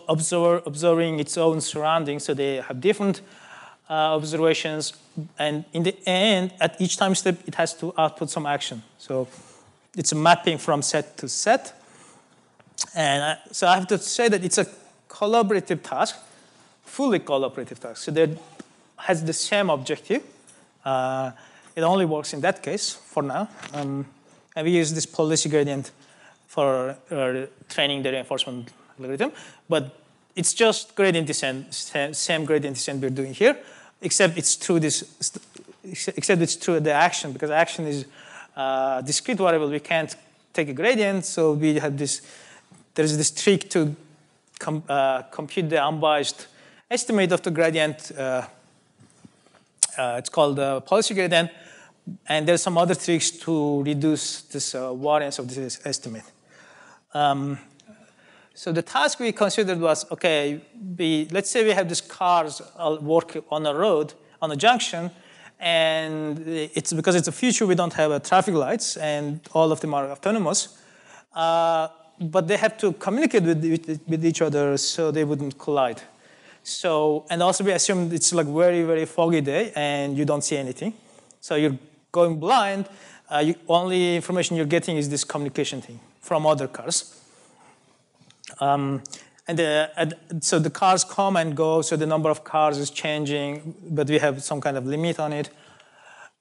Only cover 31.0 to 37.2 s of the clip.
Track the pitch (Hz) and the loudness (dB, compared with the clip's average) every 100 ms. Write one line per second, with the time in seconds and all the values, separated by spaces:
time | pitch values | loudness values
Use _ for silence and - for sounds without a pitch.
31 | 196 165 147 143 135 131 139 - - 151 | 2 2 0 -2 -4 -6 -10 -12 -6 -4
32 | 143 151 - 160 147 139 139 127 - 139 | -4 -4 -2 -2 0 0 0 -6 -6 -4
33 | 131 131 135 131 226 - - - - _ | -4 -4 -4 2 2 2 -4 -20 -20 _
34 | 165 - 185 170 - - - 170 151 - | -2 2 2 2 -2 -2 2 2 2 -2
35 | - - - - - - - - 190 180 | -6 -10 -8 -8 -16 -20 -20 -20 -14 -10
36 | - - - 180 170 - - 165 151 147 | -8 -2 2 2 2 0 0 0 2 4
37 | 170 - | 4 2